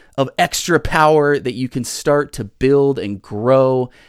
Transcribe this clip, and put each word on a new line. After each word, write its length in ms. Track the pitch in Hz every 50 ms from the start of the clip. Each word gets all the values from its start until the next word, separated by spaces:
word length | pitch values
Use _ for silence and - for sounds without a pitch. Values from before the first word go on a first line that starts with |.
| _ _ - -
of 120 | 139 127 - -
extra 420 | 175 170 - - - - 170 151
power 580 | - - - 165 156 151 156 151 147 143 143 139
that 140 | - 131 110
you 160 | 110 131 127
can 160 | - 135 120
start 480 | - - - - - 147 147 143 - -
to 120 | - 110
build 540 | 101 _ - 127 131 139 143 139 139 139 123
and 220 | 87 101 101 95
grow 720 | - - 104 104 110 123 131 135 131 131 131 127 127 123 - _ _